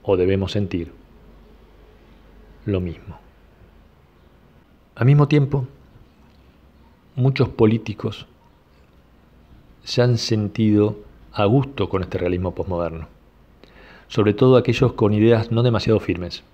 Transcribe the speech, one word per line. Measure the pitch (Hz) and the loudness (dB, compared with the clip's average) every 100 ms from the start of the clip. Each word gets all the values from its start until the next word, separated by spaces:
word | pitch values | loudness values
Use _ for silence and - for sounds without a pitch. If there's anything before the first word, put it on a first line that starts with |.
o | - 92 | 0 0
debemos | 92 98 95 | 0 -2 -2
sentir, | 104 98 90 82 - _ - - - - - _ _ - _ _ - - - - - | -4 -6 -8 -10 -16 _ -20 -20 -20 -20 -20 _ _ -20 _ _ -20 -20 -20 -20 -14
lo | 107 95 | -6 -4
mismo". | 90 78 - - _ _ _ _ - _ _ _ _ _ _ _ _ _ _ _ _ | -4 -10 -18 -20 _ _ _ _ -20 _ _ _ _ _ _ _ _ _ _ _ _
Al | - | 0
mismo | 120 147 147 | 4 4 4
tiempo, | 147 135 143 123 - - - - _ _ _ _ _ _ _ _ _ _ | 2 2 -2 -6 -14 -20 -20 -20 _ _ _ _ _ _ _ _ _ _
muchos | - 131 131 127 | -2 0 0 -2
políticos | - 110 110 - 101 107 - - _ _ _ _ _ _ _ _ _ _ _ _ - _ - | 4 2 2 -4 -8 -10 -10 -20 _ _ _ _ _ _ _ _ _ _ _ _ -20 _ -20
se | - - | -6 0
han | 123 113 | 0 0
sentido | - 110 104 - 107 104 104 107 - - - | -2 -2 -2 0 2 4 2 -2 -16 -20 -12
a | - | -2
gusto | 104 135 135 - 95 | 2 2 -2 -6 -4
con | 95 | -4
este | 90 90 | -6 -4
realismo | 87 90 92 | -4 -2 -4
posmoderno, | - 95 87 85 80 76 _ _ _ _ _ - - - - _ | -6 -8 -6 -6 -8 -16 _ _ _ _ _ -20 -20 -20 -20 _
sobre | - 104 | 0 0
todo | 104 127 127 | 4 6 6
aquellos | 117 117 123 | 4 0 0
con | - 107 | 2 0
ideas | 107 110 117 107 | 4 4 4 0
no | 113 | 0
demasiado | 123 110 - 107 | 0 0 0 0
firmes | - 87 87 - _ | -2 -6 -8 -14 _